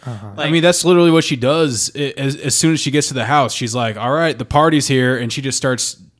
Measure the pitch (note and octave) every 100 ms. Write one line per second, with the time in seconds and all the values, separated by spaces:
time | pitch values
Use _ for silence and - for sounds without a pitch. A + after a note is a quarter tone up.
0 | B2+ A2 G#2 G2+ D3 E3 E3+ F3 E3+ F3
1 | E3+ D#3+ D#3 C3+ B2 D#3+ D#3 A2 - -
2 | C#3 - C3+ D3 C#3 - D#3+ D#3 - D3
3 | C#3+ C3 A2 D3 B2 - A#2+ A#2+ A2+ G2+
4 | A#2+ D3+ E3 A#2+ - D3 D#3+ D#3 C3 C3
5 | B2+ B2+ A#2+ B2 C3+ - C3+ B2 - -
6 | F#2